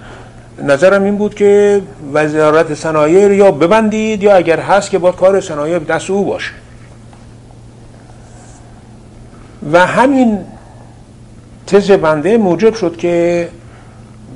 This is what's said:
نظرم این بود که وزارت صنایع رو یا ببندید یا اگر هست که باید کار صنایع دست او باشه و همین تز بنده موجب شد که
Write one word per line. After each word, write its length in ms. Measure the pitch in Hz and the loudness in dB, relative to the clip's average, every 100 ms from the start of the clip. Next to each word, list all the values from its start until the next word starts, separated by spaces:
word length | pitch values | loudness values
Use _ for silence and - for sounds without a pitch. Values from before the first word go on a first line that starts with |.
| - - - - - - | -20 -20 -20 -20 -20 -8
نظرم 400 | 143 139 180 196 | -2 2 2 2
این 140 | 196 202 | 0 -2
بود 180 | 208 208 | -4 0
که 460 | 202 202 208 202 185 - 143 | 2 4 2 0 -4 -12 -6
وزارت 600 | 147 151 156 151 156 151 | -2 -2 0 2 2 0
صنایع 540 | 147 160 156 151 185 202 | -4 -4 0 2 4 4
رو 60 | |
یا 180 | 196 196 | 4 2
ببندید 720 | 143 170 220 214 220 220 214 | 2 2 2 0 -2 -4 -2
یا 120 | 202 190 | 2 2
اگر 240 | 170 156 | 2 -2
هست 300 | 139 196 196 | 0 -2 0
که 80 | 190 | -2
باید 180 | 180 175 | -2 0
کار 260 | 185 196 | 2 0
صنایع 380 | - 151 151 175 | -2 -6 -4 -4
دست 300 | 156 160 170 | -4 -6 -4
او 160 | 196 160 | -4 -4
باشه 260 | 107 - - - - - - - - - - - - - - - - - - - - - - - - - - - - - - - - 147 | -6 -10 -16 -20 -20 -20 -20 -20 -20 -20 -20 -20 -20 -20 -20 -20 -20 -20 -20 -20 -20 -20 -20 -20 -20 -20 -20 -20 -20 -20 -20 -20 -16 -2
و 140 | 170 185 | 2 2
همین 540 | 196 262 269 240 202 165 - - - - - - - - - - - - | 2 2 2 0 -2 -8 -18 -20 -20 -20 -20 -20 -20 -20 -20 -20 -20 -2
تز 240 | 202 185 | 0 2
بنده 460 | 185 156 156 160 233 | 2 2 0 0 0
موجب 360 | 190 165 220 | 0 0 0
شد 240 | 220 175 165 | 0 -4 -4
که 520 | 175 170 170 175 170 - - - - - - - - | -4 -2 0 -2 -6 -12 -20 -20 -20 -20 -20 -20 -18